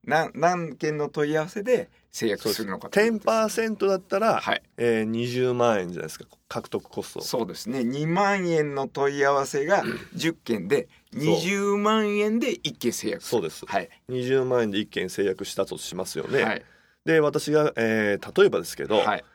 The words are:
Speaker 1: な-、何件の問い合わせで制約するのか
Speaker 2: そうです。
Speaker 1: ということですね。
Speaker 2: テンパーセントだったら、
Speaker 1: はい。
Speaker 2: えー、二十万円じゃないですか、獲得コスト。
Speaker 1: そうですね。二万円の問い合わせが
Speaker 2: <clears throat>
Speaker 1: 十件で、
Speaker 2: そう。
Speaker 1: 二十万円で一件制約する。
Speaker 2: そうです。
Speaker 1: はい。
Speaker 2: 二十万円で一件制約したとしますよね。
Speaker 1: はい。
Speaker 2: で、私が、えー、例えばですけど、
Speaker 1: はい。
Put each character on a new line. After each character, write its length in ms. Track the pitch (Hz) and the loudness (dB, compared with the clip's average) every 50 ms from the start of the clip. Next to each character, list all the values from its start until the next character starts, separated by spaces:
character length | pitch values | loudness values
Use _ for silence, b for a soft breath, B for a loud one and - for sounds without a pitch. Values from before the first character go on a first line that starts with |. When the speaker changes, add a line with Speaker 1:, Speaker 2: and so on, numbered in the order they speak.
| - | -2
Speaker 1:
な-、 260 | - 143 160 160 - - | 2 2 2 2 0 -2
何 420 | 139 147 170 180 175 170 156 127 | 0 2 2 2 0 -4 -6 -6
件 200 | - - 151 151 151 | -4 -4 -2 -2 -2
の 100 | 147 143 | -4 -4
問 220 | - 156 147 147 | -2 -2 -2 0
い 60 | 156 | 0
合 60 | 156 | -2
わ 60 | 156 190 | -2 -2
せ 140 | - 208 | -6 -6
で 280 | 202 240 254 202 - - b b b b | 0 2 2 0 0 -6 b b b b
制 180 | - - 120 113 | -8 -2 -2 -2
約 200 | 101 98 - 113 | -2 0 -2 -4
す 120 | 101 - 110 | -2 -2 -4
る 60 | 98 | -6
の 80 | 95 - | -6 -8
か 100 | - - | -8 0
Speaker 2:
そ 0 | |
う 20 | |
で 100 | - 202 | 2 2
す。 0 | |
Speaker 1:
と 0 | |
い 80 | 214 233 | 4 4
う 40 | |
こ 60 | 226 208 | 2 0
と 20 | |
で 0 | |
す 0 | |
ね。 0 | |
Speaker 2:
テ 40 | - | 0
ン 0 | |
パ 200 | - 220 226 220 | 0 2 2 2
ー 40 | 214 | 0
セ 200 | - - 226 226 | 0 -2 -2 -2
ン 80 | 214 | -2
ト 100 | 196 - | 0 2
だ 80 | 196 196 | 2 2
っ 40 | 190 | 0
た 180 | 185 _ - 196 | -2 _ -2 0
ら、 220 | 220 226 160 - | 2 2 2 2
Speaker 1:
は 140 | - - 104 | 0 -2 -4
い。 80 | - _ _ _ | -4 _ _ _
Speaker 2:
え 260 | - 117 120 113 110 | 0 2 2 2 2
ー、 20 | 110 | 0
二 240 | 107 113 117 120 123 | -2 -2 -2 -2 -2
十 240 | 120 127 127 127 | -2 0 0 0
万 280 | 123 123 120 120 110 101 | 2 4 4 4 4 2
円 80 | 92 87 | 0 -4
じ 60 | 90 | -6
ゃ 20 | 82 | -8
な 20 | |
い 20 | - | -10
で 40 | 78 | -10
す 80 | - - | -10 -14
か、 80 | - _ - _ _ _ | -18 _ -20 _ _ _
獲 200 | - 120 - - | -8 -8 -8 -6
得 140 | - 101 | -8 -8
コ 200 | - - - - | -8 -6 -10 -10
ス 120 | 98 - - | -10 -8 -10
ト。 80 | - | -10
Speaker 1:
そ 220 | - - - 127 110 | -8 -4 -4 -4 -4
う 20 | |
で 80 | 90 87 | -4 -8
す 140 | - - 104 | -10 -8 -6
ね。 160 | 127 135 120 | -4 -2 -2
二 220 | 117 131 143 151 | -2 -2 -2 -2
万 420 | 160 170 185 202 196 202 196 180 175 | -2 0 2 2 2 2 0 0 0
円 260 | 165 160 151 147 139 | 2 2 0 0 -2
の 140 | 139 135 135 | -4 -6 -4
問 280 | _ 143 139 139 139 | _ 0 0 0 2
い 80 | 143 139 | 4 4
合 80 | 139 | 4
わ 140 | 143 139 139 | 4 2 0
せ 180 | - - 143 135 | 0 -2 -4 0
が 180 | 156 202 185 123 - - - | 2 2 2 0 -2 -8 -8
Speaker 2:
<clears throat> 140 | - - - | -12 -12 -8
Speaker 1:
十 200 | 170 - 165 165 | -2 -2 -2 -2
件 340 | - _ - 117 104 85 95 | -2 _ -2 -2 -2 0 2
で、 200 | 139 151 - b b b b b | 0 0 0 b b b b b
Speaker 2:
そ 60 | - 127 | -8 -2
う。 40 | |
Speaker 1:
二 180 | 147 160 170 160 | 2 2 2 2
十 360 | 160 185 202 196 202 202 202 | 2 -2 0 0 0 0 0
万 420 | 208 202 214 220 220 214 208 208 208 | 2 2 2 2 2 2 0 0 0
円 200 | 208 214 220 240 | 0 0 0 0
で 120 | 302 254 | 0 -2
一 220 | 196 - _ 156 | -4 -4 _ -10
件 200 | - - - 120 | -10 -2 -4 -2
制 180 | - - - 107 | -2 -2 -6 -6
約 120 | 101 - | -6 -6
す 40 | - | -4
る。 40 | - | -2
Speaker 2:
そ 80 | - 113 | -2 0
う 40 | |
で 80 | 90 78 | 0 -2
す。 160 | - - - | -8 -10 -12
Speaker 1:
は 140 | - - 98 | -4 -4 -4
い。 80 | 123 - B B _ - | -4 -4 B B _ -8
Speaker 2:
二 160 | 127 127 123 | -6 -4 -2
十 200 | 127 131 135 127 | 2 2 2 2
万 180 | 127 127 123 | 4 2 2
円 80 | 117 107 | 2 2
で 80 | 98 101 | 0 -2
一 80 | 104 | -2
件 220 | - - 98 90 92 | -2 -4 -4 -4 -4
制 160 | - - 98 | -2 0 0
約 200 | 98 90 - 98 | 0 0 -2 -6
し 100 | - - | -8 -2
た 120 | - 95 | -4 -4
と 120 | - 80 78 | -4 -4 -10
し 160 | - - - | -10 -10 -8
ま 100 | 90 95 | -8 -8
す 120 | - - - | -6 -6 -8
よ 80 | - | -6
ね。 160 | - 120 135 | -2 0 0
Speaker 1:
は 120 | - 113 101 | 0 0 -2
い。 100 | 90 b b b b b b b b _ | -6 b b b b b b b b _
Speaker 2:
で、 160 | - 165 160 | 2 4 4
私 320 | 151 147 143 151 - - | 4 4 2 0 -2 2
が、 200 | 147 151 151 151 - | 4 4 4 4 2
え 420 | - 117 110 110 110 107 104 101 98 | 0 0 2 2 2 2 2 0 0
ー、 200 | - 104 - 190 | -4 -4 4 4
例 60 | 202 | 6
え 40 | 190 | 6
ば 80 | 120 85 | 6 2
で 60 | 85 | -4
す 120 | - - | -4 -8
け 100 | - 71 | -8 -2
ど、 120 | 67 107 104 | 2 4 4
Speaker 1:
は 180 | - - 101 | 4 4 0
い。 80 | 78 b b b | -2 b b b